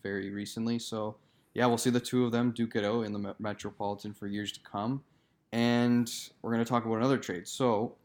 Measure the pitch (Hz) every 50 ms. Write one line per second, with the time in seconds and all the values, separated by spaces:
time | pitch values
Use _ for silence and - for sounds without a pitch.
0 | - 98 98 98 98 98 98 101 101 98 - 117 113 117 117 117 - - 113 110
1 | 107 107 107 - _ _ _ _ _ _ - 110 123 123 117 117 - 127 120 123
2 | 123 - - 127 127 117 113 117 120 123 113 120 113 110 - 113 101 101 113 120
3 | 113 104 104 101 101 98 95 - 107 107 101 - - 104 101 - 104 101 101 98
4 | - 104 101 - 104 101 101 104 104 101 - - - - - 101 104 117 135 139
5 | - _ _ _ _ _ _ _ _ - - 117 117 120 120 120 120 120 120 120
6 | 120 117 - - - - - _ - 113 117 113 117 117 127 120 113 113 113 110
7 | 117 135 143 113 - - 92 87 92 - - - 135 123 110 101 117 - - _
8 | _